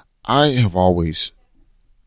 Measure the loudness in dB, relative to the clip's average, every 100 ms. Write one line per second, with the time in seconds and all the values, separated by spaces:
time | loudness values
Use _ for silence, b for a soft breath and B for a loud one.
0 | B _ -2 0 2 2 0 2 2 2
1 | -2 -6 -10 -12 _ _ _ _ _ _